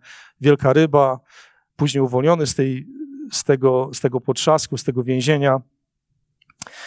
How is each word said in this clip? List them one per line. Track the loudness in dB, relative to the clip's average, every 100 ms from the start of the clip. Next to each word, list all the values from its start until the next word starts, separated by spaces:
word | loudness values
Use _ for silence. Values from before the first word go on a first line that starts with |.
| -14 -20 -20 _
wielka | 2 2 4
ryba, | 2 4 4 2 -2 _ -20 -20 _ _ -4
później | -2 0
uwolniony | 0 0 0 0 0
z | -2
tej, | -2 -4 -10 -16 -16 -14 -10
z | -6
tego, | 0 2 2 2 -2
z | -4
tego | -4 -2
potrzasku, | -4 -2 2 0 0 -6
z |
tego | -4 -4
więzienia. | -2 -2 0 2 2 0 -4 _ _ _ _ _ _ _ _ _ -20 -20